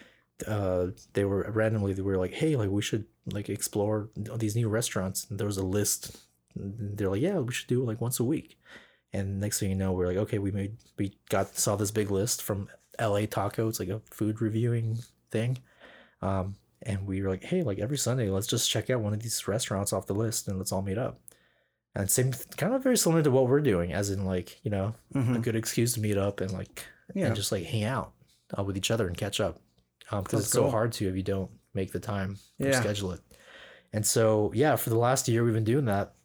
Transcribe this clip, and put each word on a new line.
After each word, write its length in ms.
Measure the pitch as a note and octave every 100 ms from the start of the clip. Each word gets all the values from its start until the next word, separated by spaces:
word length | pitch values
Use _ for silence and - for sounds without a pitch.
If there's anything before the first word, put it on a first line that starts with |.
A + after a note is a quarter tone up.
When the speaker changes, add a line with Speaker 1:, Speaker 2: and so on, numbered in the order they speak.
| - _ _ - -
Speaker 1:
uh, 420 | F#2+ F#2+ F2+ F2+ - -
they 120 | G2
were 260 | G2+ G2 -
randomly, 400 | A2 A2 A2 G2
they 100 | F#2+
were 140 | G2 F#2+
like, 160 | F2+
"Hey, 240 | - D#3+ C#3+
like, 140 | G2+
we 120 | G2+
should, 220 | - A2+ A2 _ -
like, 160 | G2 G2+
explore 600 | G#2 - G#2+ G#2 G#2+ G#2 -
these 400 | G#2+ A#2 A2 A2
new 120 | A2+
restaurants." 580 | A2 A#2 G#2 F#2+ - -
And 100 | G2
there 80 | G#2
was 120 | G2
a 60 |
list. 520 | F#2+ G2+ G#2 - - - - _ _ -
They're 520 | G2 G#2+ G2+ G2+ F#2+
like, 100 | G2
"Yeah, 180 | E3 F#3+
we 140 | A#2+
should 160 | B2+ -
do 140 | B2
it, 40 | B2
like, 140 | G#2+
once 180 | A#2+ -
a 60 |
week." 340 | A#2+ D#3 - - - - - _ _
And 280 | G2 G2 G2
next 180 | G2+ -
thing 80 | G2
you 60 | F#2+
know, 160 | F#2+
we're 140 | F#2 F2+
like, 100 | F2+
"Okay, 220 | G#2+ G#2
we 120 | G2
made, 260 | G2+ G2+ A2+ _ -
we 180 | G2+ - -
got, 260 | G2 F#2+ -
saw 200 | - G2+
this 140 | G#2
big 200 | G#2+ G2+
list 320 | G2 A2+ -
from 260 | - G2+ G2 - _ -
L 180 | A2 G2+
A 100 | G#2+
Taco." 420 | - G2+ - A2
It's, 100 | -
like, 100 | F#2
a 100 | A2 -
food 300 | - G#2+ A2
reviewing 580 | A2 A2 A#2+ A#2 A2+ A2+ - _ _
thing. 280 | A2 A#2+ C3 - _ - - - _
Um, 340 | F#2+ F#2+ F#2+ G2+ _ _
and 240 | - G2 G2+
we 160 | G2
were 80 | F#2+
like, 140 | F#2+
"Hey, 180 | - F#3
like, 160 | C#3+ F#2+
every 200 | G#2+ C#3+
Sunday, 300 | A#2 C3 G#2
let's 160 | F#2+ -
just 240 | A#2+ -
check 180 | A2+ -
out 100 | B2+
one 120 | G#2
of 80 | G#2+
these 240 | A#2 - -
restaurants 460 | G#2+ - G2 G2+
off 140 | G2+ -
the 80 |
list 340 | G2+ A2+ - -
and 80 | F#2+
let's 140 | F#2
all 100 | F#2+
meet 160 | G2 G2+
up." 220 | B2+ - - - _ _ _ _ _
And 160 | - F#2+
same, 220 | - B2+ B2 - -
kind 180 | E3
of 80 | C4
very 140 | C4 A#3+
similar 260 | F3 E3
to 80 | D3
what 180 | B2+ B2
we're 120 | C#3+
doing, 320 | D3 F2+ F2
as 180 | E2+ G2+
in, 140 | F#2+
like, 340 | F#2+ F#2 F2 -
you 60 | -
know, 240 | G2+ G2 A2+ _
Speaker 2:
Mm-hmm. 220 | C#3 B2 A#2+
Speaker 1:
a 20 |
good 160 | A#2 A2
excuse 360 | A2+ - A#2
to 60 | A2
meet 160 | G#2+ G2
up 220 | G2+ -
and, 100 | F#2+
like, 320 | F#2 - - - - -
Speaker 2:
Yeah. 120 | G3 D3+
Speaker 1:
and 100 | G#2+
just, 160 | G2
like, 120 | G2+ E2
hang 180 | A2
out, 280 | G#2+ B2 - - _ _ _ -
uh, 60 |
with 120 | G2+ F#2+
each 140 | -
other 160 | A2 F#2+
and 100 | F2
catch 220 | G2+ -
up. 200 | G2 - _ _ _ _ -
Um, 140 | G#2
'cause 80 | F#2+
Speaker 2:
That's 120 | A2+ -
Speaker 1:
it's 60 |
so 100 | B2+
Speaker 2:
cool. 80 | A#2
Speaker 1:
hard 220 | A#2 A#2
to 160 | - G2
if 80 | F#2
you 60 |
don't 280 | F#2+ G2 F#2 - _
make 200 | G2+ F#2+
the 80 | F2+
time 380 | - G2+ F#2+ G2 - -
or 60 | C#3
Speaker 2:
Yeah. 100 | C3
Speaker 1:
schedule 320 | G#2 G2+ F#2+
it. 80 | E2+ - - - - - - _
And 120 | G#2 G#2
so, 440 | A#2+ A2 G#2+ G#2
yeah, 220 | A2 D3+ B2
for 140 | -
the 80 | A2+
last 300 | A#2+ C3 -
year, 140 | A2+
we've 100 | A#2
been 100 | A2
doing 220 | A2 C3+ B2+
that. 280 | G2 - -